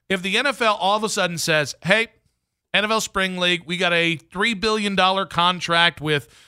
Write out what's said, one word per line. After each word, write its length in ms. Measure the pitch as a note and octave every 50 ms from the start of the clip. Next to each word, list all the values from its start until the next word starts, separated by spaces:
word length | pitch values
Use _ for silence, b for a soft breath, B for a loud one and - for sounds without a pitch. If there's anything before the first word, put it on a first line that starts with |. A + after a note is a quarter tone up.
| b -
if 100 | F#3+ F#3
the 160 | F3+ G3 F#3+
N 80 | A#3 C4+
F 140 | C#4+ B3+ -
L 140 | A#3+ G#3+ G3+
all 240 | - F3+ F#3+ G#3 G#3+
of 40 |
a 60 | A3 G3+
sudden 300 | - G#3 F3+ F3 E3+ D3+
says, 360 | - E3 D#3 D3+ C#3+ - - _
"Hey, 260 | - E3+ G3+ A3 A3+ - _ _ _ _ _ _ _ _ _ _ _ _ -
N 100 | F#3+ G#3
F 60 | G#3
L 100 | A3 A3
Spring 380 | - - - G3 F#3+ F#3 F#3 F3+
League, 240 | F3+ F3 F3 F3 -
we 140 | D#3+ F3+ F3
got 160 | F#3 F3 F3
a 220 | E3+ E3+ E3+ E3+
three 360 | - - _ - F#3 G#3+ A#3
billion 420 | A3+ F3+ G3 A3 G#3+ A3 G#3 G3+ G3
dollar 300 | F#3+ F#3 F#3+ G3 F#3+ F#3+
contract 760 | - - F3 E3+ F3+ F3+ E3+ - - E3+ E3+ E3+ E3+ E3 -
with 260 | C#3+ D#3 D3+ C#3+ - _ b b b